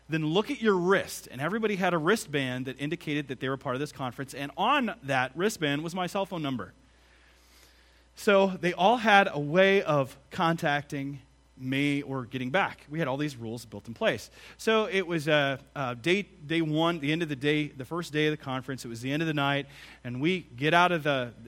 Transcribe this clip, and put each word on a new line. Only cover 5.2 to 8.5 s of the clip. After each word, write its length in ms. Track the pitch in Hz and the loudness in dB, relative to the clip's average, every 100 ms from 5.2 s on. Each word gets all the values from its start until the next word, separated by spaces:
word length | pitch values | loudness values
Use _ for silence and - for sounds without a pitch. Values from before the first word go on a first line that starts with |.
| 127 | 0
wristband 480 | 151 208 - 147 143 | 0 -2 0 -2 -2
was 100 | 165 | -4
my 140 | 185 180 | -6 -4
cell 180 | 202 | -4
phone 180 | 196 175 | -4 -4
number. 300 | 143 123 92 - _ _ _ _ _ _ _ _ - _ _ _ _ | -4 -4 -8 -14 _ _ _ _ _ _ _ _ -20 _ _ _ _
So 380 | - - 196 196 | -4 4 6 6